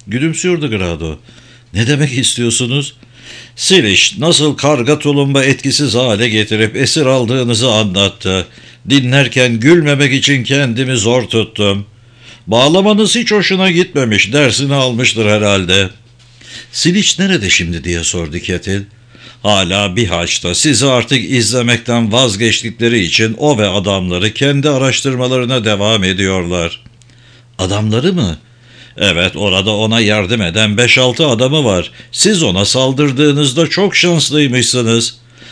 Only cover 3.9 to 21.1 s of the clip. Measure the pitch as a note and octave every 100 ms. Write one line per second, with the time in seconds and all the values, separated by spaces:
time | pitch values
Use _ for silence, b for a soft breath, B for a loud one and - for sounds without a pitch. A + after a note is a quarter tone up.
3.9 | F2+ - G2 D#3+ C#3+ D3+ - C#3+ C#3 A#2
4.9 | D3 D3 C#3+ C#3 C#3 C3+ C3+ C#3 - C#3
5.9 | A#2 B2+ G#2 A#2+ G#2+ G#2 A2 G#2+ G2 C#3
6.9 | D#3+ C3 C3+ A#2 C3 A#2+ A2 B2+ G#2+ G#2+
7.9 | F#2 G2 - F#2+ F#2 - B B B -
8.9 | C#3 B2 C#3 A#2+ C3 B2+ A2+ C3+ F3 D3
9.9 | C#3 C#3+ C3+ C#3+ C#3 A2+ C#3 C3 A2+ B2+
10.9 | B2 A2 B2+ G2+ A2 G#2 - G2+ G2+ G2+
11.9 | - B B B B B A#2 C#3 F#3 G3+
12.9 | G#3 G#3+ A#3+ G#3+ G#3 F3 F#3+ F#3+ E3+ F3
13.9 | D3 B2 G2+ G2 C#3 C3+ A2+ C#3 C#3 B2+
14.9 | A#2+ B2+ A2 G#2+ G#2+ G#2 G2 F2+ G2 F#2+
15.9 | - _ _ B B B B B - E3+
16.9 | G3 F3+ - G3 E3 F#2 - E2+ E2+ F2
17.9 | E2+ D#2+ F2+ D#2+ E2+ - F2 G2 G2 G2+
18.9 | - B B B B G#2 G2 F2 G2 G2+
19.9 | F2+ G#2+ F2 E2 - F2+ F2+ D#3 A2+ C#3
20.9 | B2 A2+